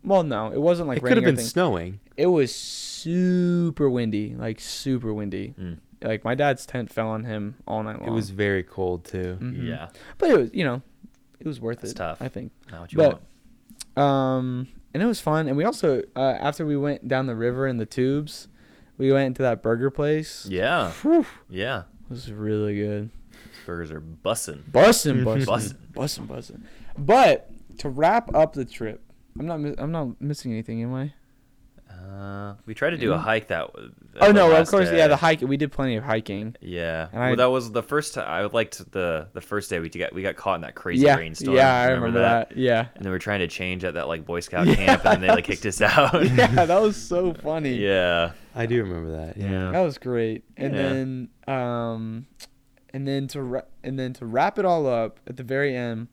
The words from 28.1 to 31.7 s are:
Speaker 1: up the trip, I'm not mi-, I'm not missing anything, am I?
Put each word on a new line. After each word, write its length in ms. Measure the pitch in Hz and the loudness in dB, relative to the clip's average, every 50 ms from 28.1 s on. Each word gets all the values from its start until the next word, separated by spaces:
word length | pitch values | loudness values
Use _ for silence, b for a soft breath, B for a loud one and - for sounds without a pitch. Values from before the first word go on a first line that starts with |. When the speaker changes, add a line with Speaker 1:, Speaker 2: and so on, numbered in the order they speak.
| 208 233 233 - 147 | 4 2 0 2 4
Speaker 1:
up 180 | 151 156 156 156 | 4 4 4 2
the 120 | 143 127 | -6 -8
trip, 360 | 117 - - 120 110 107 107 - - - _ _ _ - - | -8 -6 -8 -8 -8 -8 -10 -16 -20 -20 _ _ _ -12 -8
I'm 60 | 143 | -6
not 120 | 165 170 156 | -6 -4 -4
mi-, 140 | 147 147 143 | -4 -6 -4
I'm 140 | - 127 151 | -4 -6 -4
not 280 | 165 165 147 123 113 - | -4 -4 -6 -6 -8 -6
missing 300 | 123 143 147 - - 131 | -6 -6 -6 -6 -6 -6
anything, 320 | 113 107 113 - 113 113 113 | -6 -6 -6 -6 -6 -6 -6
am 100 | 120 127 | -6 -4
I? 200 | 131 135 147 143 - _ _ _ _ _ _ _ _ _ - | -6 -6 -8 -10 -14 _ _ _ _ _ _ _ _ _ -20